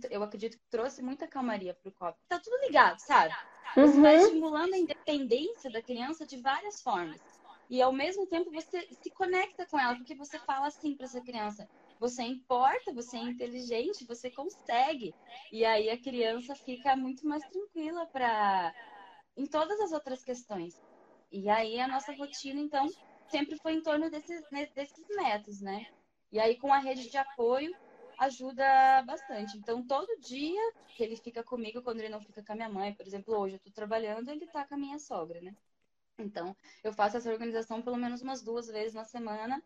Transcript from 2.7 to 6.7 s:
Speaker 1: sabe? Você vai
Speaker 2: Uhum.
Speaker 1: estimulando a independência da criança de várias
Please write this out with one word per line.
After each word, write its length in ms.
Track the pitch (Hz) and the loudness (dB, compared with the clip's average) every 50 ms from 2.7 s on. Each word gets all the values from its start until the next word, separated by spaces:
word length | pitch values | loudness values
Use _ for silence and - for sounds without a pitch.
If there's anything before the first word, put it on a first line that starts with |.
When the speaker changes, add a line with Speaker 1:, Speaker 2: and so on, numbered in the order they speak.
| 294 277 226 180 180 - | 6 8 8 8 6 0
Speaker 1:
sabe? 340 | - 294 277 220 165 160 - - - - - - - - - | 0 4 6 6 6 6 0 -6 -10 -14 -20 -18 -8 2 8
Você 240 | 254 285 294 294 285 | 10 10 12 12 12
vai 160 | 302 302 302 | 12 12 12
Speaker 2:
Uhum. 80 | 330 381 | 12 12
Speaker 1:
estimulando 500 | 453 320 320 320 311 302 302 339 370 381 | 10 8 4 0 0 0 0 0 0 0
a 40 | |
independência 960 | 370 330 - 294 - - 311 294 285 269 208 233 269 311 427 466 - - 262 | 0 -2 -2 -4 -6 -2 -2 0 0 2 2 0 0 0 -4 -6 -8 -10 -8
da 100 | 214 226 | -8 -8
criança 440 | 226 247 247 233 247 277 320 - 302 | -8 -6 -6 -6 -6 -6 -8 -10 -10
de 120 | - 277 | -14 -12
várias 440 | 247 240 269 277 320 403 415 | -4 -2 0 0 0 -4 -8